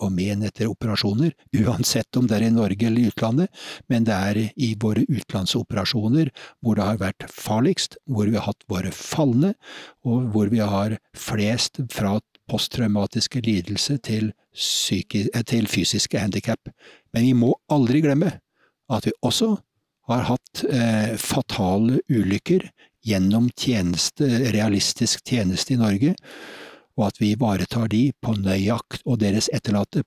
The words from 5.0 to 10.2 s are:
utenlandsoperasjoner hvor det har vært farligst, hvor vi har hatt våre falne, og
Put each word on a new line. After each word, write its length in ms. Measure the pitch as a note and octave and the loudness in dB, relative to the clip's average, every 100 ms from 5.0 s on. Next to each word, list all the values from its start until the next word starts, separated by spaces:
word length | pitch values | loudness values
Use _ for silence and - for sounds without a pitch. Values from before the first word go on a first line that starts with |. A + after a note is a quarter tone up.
| - | 0
utenlandsoperasjoner 1200 | A2+ - G2 F2+ A2 - G2 F2+ A2 G#2+ D3+ D3+ - - _ | -2 -2 -4 -2 -2 -2 -4 -2 -2 2 2 0 -4 -18 _
hvor 140 | A2+ | -2
det 100 | G#2 | 0
har 120 | G2+ A2 | 0 -2
vært 340 | F#2+ - - | -4 -6 -14
farligst, 640 | - - G#2+ D#3+ F3+ - - - | -10 -2 2 2 0 -4 -8 -4
hvor 180 | G#2+ G#2 | 0 0
vi 80 | |
har 160 | G#2+ G2+ | 0 -2
hatt 140 | - - | -8 -6
våre 220 | F#2+ F#2+ | -4 -4
falne, 640 | - - - C#3+ A#2 F#3+ - - - - _ | -8 -6 0 2 4 2 0 -10 -20 -20 _
og 280 | B2 B2 | -2 0